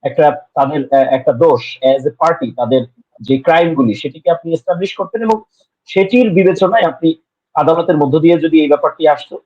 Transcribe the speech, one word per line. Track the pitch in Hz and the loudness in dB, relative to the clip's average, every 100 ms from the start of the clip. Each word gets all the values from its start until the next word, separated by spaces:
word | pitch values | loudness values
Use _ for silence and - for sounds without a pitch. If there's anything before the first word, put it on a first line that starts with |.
একটা | 139 123 151 | -4 2 2
তাদের, | 143 - - 139 151 135 | 0 -8 -4 -2 -2 0
আহ, | 139 131 | 0 2
একটা | 131 - | 0 -2
দোষ | 117 165 123 - - | 0 2 2 -4 -4
as | 131 135 | 0 0
a | 139 - | -2 -2
party, | 160 170 120 117 | -2 -2 -6 -6
তাদের | 120 131 120 _ _ _ | -2 -2 -2 _ _ _
যে | 107 135 | -4 -2
ক্রাইম | 170 165 170 | 2 2 0
গুলি | 156 240 | 0 -2
সেটিকে | 117 147 156 175 | -2 -8 -6 -4
আপনি | 170 165 | -2 -6
এস্টাবলিশ | 165 - 175 190 - | -10 -6 -4 -4 -8
করতেন | 185 226 | -8 -6
এবং | 226 214 - _ _ _ - | -4 -4 -4 _ _ _ -6
সেটির | 190 190 247 233 | -2 2 2 2
বিবেচনায় | 175 190 180 185 226 | 2 2 2 0 2
আপনি | 175 160 165 160 _ _ _ | 0 0 -2 -2 _ _ _
আদালতের | - 151 165 165 156 | -2 0 0 0 0
মধ্য | 143 151 | 2 2
দিয়ে | 165 170 | 2 2
যদি | 160 160 | 4 2
এই | 147 | 4
ব্যাপারটি | 143 127 - 156 | 0 0 0 0
আসতো | 143 - - | 0 -4 -18